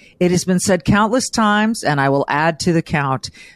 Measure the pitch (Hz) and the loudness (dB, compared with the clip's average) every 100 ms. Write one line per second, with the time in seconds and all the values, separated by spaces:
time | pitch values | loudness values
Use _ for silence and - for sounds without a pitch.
0 | - - 180 175 180 180 - 180 - 202 | -14 -2 0 0 0 -2 0 -2 2 2
1 | 214 247 - - 214 208 220 233 - 143 | 2 0 -2 -2 0 2 0 -2 -2 0
2 | 135 139 - 143 160 160 185 165 - 156 | 2 0 0 0 0 -2 0 0 0 -2
3 | 139 135 - - - | 0 -2 -6 -20 -20